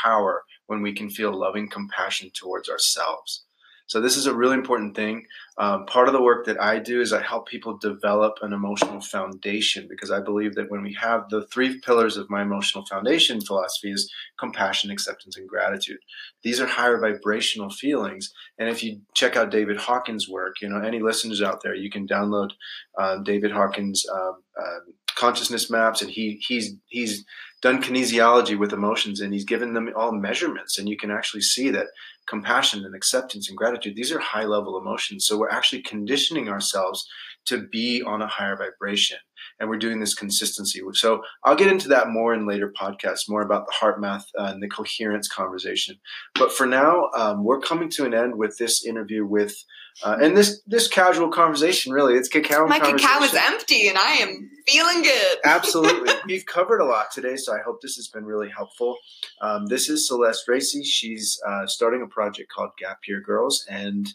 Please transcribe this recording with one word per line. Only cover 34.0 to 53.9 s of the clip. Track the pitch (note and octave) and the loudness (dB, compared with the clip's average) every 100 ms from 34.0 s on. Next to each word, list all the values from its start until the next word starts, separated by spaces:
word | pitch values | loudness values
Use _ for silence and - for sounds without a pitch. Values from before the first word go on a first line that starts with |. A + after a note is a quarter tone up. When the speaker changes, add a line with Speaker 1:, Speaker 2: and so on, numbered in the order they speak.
| B2+ | -4
Speaker 1:
are | D#3+ | -4
high | - G#2+ G#2+ | -4 -4 0
level | G#2 G2 F#2+ | 0 -2 -6
emotions. | F#2+ G#2+ - G2+ - | -6 -6 -6 -2 0
So | G#2+ | 0
we're | A2 | 0
actually | - - - | 2 0 0
conditioning | - G#2+ G#2 C#3 - D#3+ A2 | -8 -8 -2 0 2 -2 -4
ourselves | G2+ G2+ G2 F#2 G2 - - - - - | -4 -2 0 -2 -4 -10 -14 -18 -10 -4
to | A#2+ - | -4 -4
be | A2+ A#2+ A#2+ | -4 -2 -2
on | A#2+ G#2+ | -2 -4
a | G#2+ | -4
higher | - G2 F#2+ | -4 -4 -4
vibration, | F#2+ - G2+ G2+ - - _ - - _ | -6 -6 -4 0 0 -2 _ -20 -20 _
and | A2 | -4
we're | A2 | -2
doing | A2+ A2 | -2 -2
this | G#2 - | -2 -4
consistency. | G2+ G2+ G#2+ - G2 - F#2+ | -2 -2 -2 -4 -6 -6 -4
So | G2+ A2+ A2 - - | 2 2 2 -2 0
I'll | B2 D3 | 4 6
get | F#3+ | 6
into | F#3+ C3+ | 6 6
that | C3 A#2 | 4 6
more | A2+ A#2 | 2 2
in | A2+ G#2 | 2 0
later | G2+ G2+ - | -2 -2 -4
podcasts, | G2 G2 G2 F2 - | -8 -4 -4 -4 -2
more | G#2+ | -2
about | G2+ G#2 - | 0 0 0
the | |
heart | - G#2+ G#2 | 2 2 2
math, | G2+ G2 - - | -4 -6 -6 -6
uh, | G2+ | -6
and | G2 | -6
the | G2+ | -8
coherence | G#2 G#2 - G#2+ G#2 G2+ | -8 -8 -4 -2 -2 -4
conversation. | - F#2+ F#2 G2 - - F#2+ - - - | -6 -6 -6 -4 -4 -4 -8 -16 -16 -6
But | - C3 | 2 4
for | - C3 | 4 2
now, | C3 D3 F3 D3 B2 | 6 6 6 2 2
um, | G#2+ G#2 | 0 2
we're | G#2 C#3 | 2 2
coming | - E3 E3 | 2 -2 -2
to | - C3 | -2 0
an | A2+ | 2
end | B2 A2 | 2 0
with | G#2+ - | -4 -2
this | A#2 - | 0 0
interview | A#2 A2+ G#2 A2 G2+ | 0 -6 -4 -2 2
with, | G#2 G#2 - - - - - | 2 2 -2 -18 -20 -20 -6
uh, | G#2 A2 | -2 4
and | D#3 F#3+ | 6 8
this, | G3+ - - | 6 2 0
this | A3+ - | 2 4
casual | G3 F3+ E3 E3 | 6 6 6 2
conversation, | E3+ E3 D3 D#3+ F3+ C3 | 4 4 6 2 2 0
really, | C3+ C#3 B2 | 4 6 4
it's | B2+ | 4
cacao | D#3 D3+ D3 D#3+ | 2 4 4 6
Speaker 2:
My | - | 6
cacao | C#3+ - | 4 6
is | C#4 | 6
Speaker 1:
conversation. | C#4 C#4 - A#3+ | 6 4 4 2
Speaker 2:
empty, | G#4+ - A#3+ | 2 2 4
and | G3+ | 4